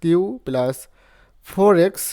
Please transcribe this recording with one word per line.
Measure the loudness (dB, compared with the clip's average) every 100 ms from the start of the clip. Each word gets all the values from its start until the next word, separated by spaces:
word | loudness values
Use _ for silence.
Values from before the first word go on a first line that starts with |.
কিউ | 0 0 0 -8 -6
প্লাস | -2 -2 -6 -16 _ _ _ _ _
ফোর | -12 0 4 4
এক্স | 2 -2 -12